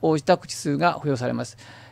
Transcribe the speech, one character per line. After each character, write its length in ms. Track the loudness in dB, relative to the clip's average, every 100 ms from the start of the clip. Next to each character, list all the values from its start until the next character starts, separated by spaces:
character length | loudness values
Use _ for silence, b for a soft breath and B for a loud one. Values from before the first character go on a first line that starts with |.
応 160 | 2 2
じ 80 |
た 140 | 4 2
口 160 | 2
数 220 | -8 -2 0
が 180 | 0 0
付 100 | -2
与 80 | -2
さ 100 | -2
れ 60 |
ま 120 | -4
す。 120 | -6 -12 B B B